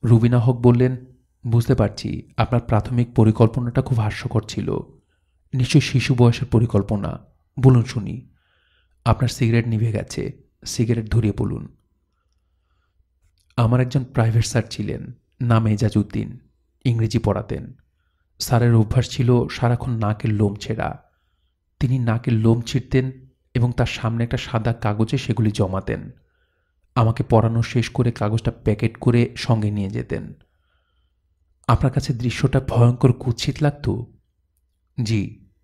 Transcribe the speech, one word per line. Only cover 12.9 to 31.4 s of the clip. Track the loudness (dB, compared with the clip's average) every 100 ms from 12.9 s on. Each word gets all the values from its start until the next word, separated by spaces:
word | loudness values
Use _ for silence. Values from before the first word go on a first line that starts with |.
| _ _ _ _ _ _ 0
"আমার | 2 2
একজন | 2 -2
প্রাইভেট | -4 0 2 2
স্যার | 0 -2 -4
ছিলেন, | -6 -8 -8 -10 -16 _ _
নাম | 2 2 2
এজাজ | 2 2 0
উদ্দিন, | -2 -4 -8 -12 _ _ _ _
ইংরেজি | -2 0 0 0
পড়াতেন। | 0 -2 -4 -10 -10 -18 _ _ _ _ _ _
স্যারের | 0 2 4
অভ্যাস | 4 4 0 -2
ছিল | -2 2 2 0
সারাক্ষণ | -2 -2 -2 -2
নাকের | -4 -2 -2 -2
লোম | 0 0
ছেঁড়া। | -2 -8 -6 -6 -8 _ _ _ _ _ _ _ _
তিনি | -2 0
নাকের | 0 -2 0
লোম | 2 2 2
ছিঁড়তেন | 0 -6 -2 -2 -2 -8 -20 _ _
এবং | -2 -2
তার | 0 -2
সামনে | -2 -4 -4
একটা | -4 -4
সাদা | -4 -4 -2
কাগজে | -2 -4 -2 0 -2
সেগুলি | -2 0 0
জমাতেন। | 0 -2 -2 -6 -8 -8 -20 _ _ _ _ _ _ _
আমাকে | 0 0 0 2
পড়ানো | 4 4 0
শেষ | 0 -2 -2
করে | -2 -2
কাগজটা | -2 -2 -2 -4
প্যাকেট | -4 -2 0 -2 -2
করে | 0 2 0 -2
সঙ্গে | -2 0 0
নিয়ে | -2 -4
যেতেন।" | -6 -6 -8 -8 -18 _ _ _ _ _ _ _ _ _ _